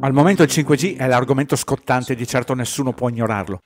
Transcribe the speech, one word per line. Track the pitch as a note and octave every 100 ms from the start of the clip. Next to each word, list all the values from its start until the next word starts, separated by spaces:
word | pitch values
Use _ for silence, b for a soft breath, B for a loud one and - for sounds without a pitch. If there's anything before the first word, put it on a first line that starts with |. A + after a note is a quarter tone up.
Al | C3+
momento | C3+ D#3+ G3
il | D3+
cinque | E3 C#3+ C#3+
G | F3 -
è | C3
l'argomento | B2 B2+ C3+ C#3 C#3
scottante, | - D3+ - B2+ B2
di | B2 A#2+
certo | C3+ A#2+
nessuno | B2+ A#2+ - C3+
può | A#2+ B2
ignorarlo. | A#2 A#2 G#2+ F#2+ F#2+